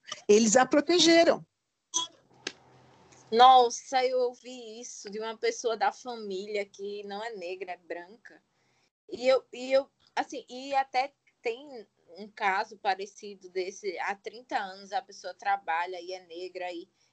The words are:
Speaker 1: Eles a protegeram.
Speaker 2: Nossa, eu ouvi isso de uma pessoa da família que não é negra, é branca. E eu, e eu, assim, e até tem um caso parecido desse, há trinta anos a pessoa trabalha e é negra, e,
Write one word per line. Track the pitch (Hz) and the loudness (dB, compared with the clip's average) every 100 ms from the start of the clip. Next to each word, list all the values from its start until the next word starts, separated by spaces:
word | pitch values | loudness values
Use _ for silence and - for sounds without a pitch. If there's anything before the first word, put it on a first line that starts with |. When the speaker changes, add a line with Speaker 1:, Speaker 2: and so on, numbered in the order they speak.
| - - - | -18 -4 4
Speaker 1:
Eles | 208 226 233 | 6 6 6
a | 254 | 6
protegeram. | 294 302 349 311 330 339 - - _ _ _ _ 988 880 _ _ _ - - _ _ _ _ _ - _ | 4 4 4 6 6 6 2 -4 _ _ _ _ -8 -8 _ _ _ -16 -16 _ _ _ _ _ -20 _
Speaker 2:
Nossa, | 226 254 262 240 240 - 262 | 8 10 10 6 0 -4 -2
eu | 254 254 | 0 0
ouvi | 247 247 233 254 226 220 | -2 -4 -16 -16 -16 -16
isso | 247 - 214 | -16 -16 -14
de | 202 | -10
uma | 220 220 | -10 -6
pessoa | 233 233 240 | -6 -4 -4
da | 220 202 | -2 -2
família | 220 247 233 214 185 208 208 202 | -2 -8 -12 -10 -10 -6 -8 -8
que | - 202 202 | -10 -12 -10
não | 202 202 | -12 -10
é | 226 | -10
negra, | 220 175 185 185 | -10 -10 -10 -12
é | 180 | -14
branca. | 170 175 175 220 - 165 _ _ _ _ _ _ - | -12 -14 -14 -20 -20 -20 _ _ _ _ _ _ -18
E | 294 349 | -4 2
eu, | 262 - | 2 0
e | 240 254 | -10 0
eu, | 269 277 _ _ | 0 0 _ _
assim, | - 277 277 - | -6 -6 -8 -12
e | 247 269 | -14 -4
até | 269 269 254 277 _ _ _ | -2 -2 -2 -2 _ _ _
tem | 247 233 294 254 202 _ _ 170 | -8 -8 -10 -18 -18 _ _ -18
um | 214 | -16
caso | 214 208 190 214 208 | -4 -2 -2 -4 -6
parecido | 208 190 202 - 208 196 185 | -4 -4 -6 -14 -16 -16 -10
desse, | 180 180 208 208 165 | -8 -8 -8 -8 -6
há | 156 | -6
trinta | 202 226 208 254 269 | -8 -12 -18 -8 -6
anos | 196 190 196 | -6 -12 -10
a | 196 | -8
pessoa | 180 196 185 | -8 -12 -14
trabalha | 180 202 196 180 165 180 180 | -8 -4 -4 -2 -4 -4 -8
e | 175 | -10
é | 185 175 | -12 -12
negra, | 165 180 180 180 | -12 -12 -10 -10
e, | 175 190 _ _ | -10 -14 _ _